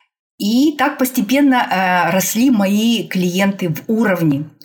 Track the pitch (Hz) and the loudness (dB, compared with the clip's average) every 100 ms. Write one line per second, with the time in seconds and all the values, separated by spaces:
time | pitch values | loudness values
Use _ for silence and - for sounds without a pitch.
0 | _ _ _ - 202 240 302 294 277 294 | _ _ _ -8 -2 2 2 2 -2 0
1 | 262 254 202 269 285 254 - 185 185 180 | -2 -2 0 2 4 2 0 -2 0 0
2 | 170 190 185 214 269 226 190 208 226 226 | 2 0 -2 0 2 2 2 2 0 0
3 | 165 185 180 180 196 196 180 156 - 220 | -2 -4 -2 0 -2 -2 -4 -4 -4 -2
4 | 214 175 165 139 151 - | 0 0 0 -2 -6 -16